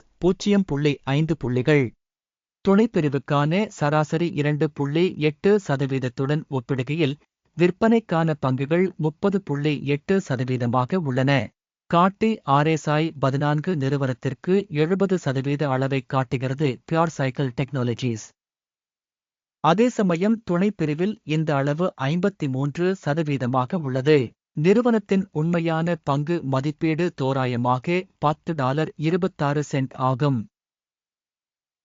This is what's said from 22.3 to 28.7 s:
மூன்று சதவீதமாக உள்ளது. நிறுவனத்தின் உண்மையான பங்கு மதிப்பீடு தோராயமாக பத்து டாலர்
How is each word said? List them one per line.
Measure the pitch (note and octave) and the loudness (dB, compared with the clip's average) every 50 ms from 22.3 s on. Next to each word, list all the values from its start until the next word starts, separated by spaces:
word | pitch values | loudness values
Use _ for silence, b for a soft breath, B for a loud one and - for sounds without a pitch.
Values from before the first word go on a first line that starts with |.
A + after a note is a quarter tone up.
| G3 - D#3 C#3 | -2 -2 -4 -4
மூன்று | B2+ C3+ C#3 D3 C3+ E3+ F3 F#3 F#3+ - | -2 -2 -2 -2 -2 -2 -2 -2 -2 -2
சதவீதமாக | - D3+ C#3+ E3+ D#3+ D3 C#3+ B2 B2+ A#2+ C3 C3 B2+ - - F3+ | -2 -4 -2 -2 -2 -2 -2 -2 -2 0 0 0 0 0 -2 -4
உள்ளது. | D3 C3 B2+ C3 B2+ D3+ D#3 C#3+ A#2+ - - _ _ _ - D#3 | -4 -4 -4 -2 2 4 4 4 4 0 -6 _ _ _ -6 0
நிறுவனத்தின் | D3+ F3+ G#3 A#3+ A#3 A#3+ A3+ A3 G#3 - G3 G3 F#3 - - | 2 4 4 4 4 2 2 0 0 0 0 0 -2 -2 -4
உண்மையான | D#3 D#3 E3+ F3 E3+ E3 E3 D#3+ D#3+ E3 F3 F3 E3 - | -2 -2 0 0 0 0 0 0 -2 -2 -2 -4 -4 -2
பங்கு | - C#3 C#3+ D3+ D3+ F3 E3+ - | -2 -2 -2 0 -2 -2 -2 -2
மதிப்பீடு | C3+ C3 C3 C3+ D#3 D3 - E3 D#3+ D#3+ D3+ F3 E3+ - | -2 -2 -2 -2 -2 -4 -2 0 0 0 0 0 -2 -2
தோராயமாக | - C#3 C3+ C3+ C3+ B2+ B2 B2 A#2 A#2+ B2 B2+ B2+ - E3+ F3 F#3 F#3+ - _ - | -2 -2 0 0 0 0 -2 0 0 0 0 0 0 0 -2 -2 -2 -4 -6 _ -4
பத்து | - D3 D#3 - - - E3 | -2 -2 -2 -2 -6 -8 -4
டாலர் | D3+ C3 B2+ | -2 -2 -2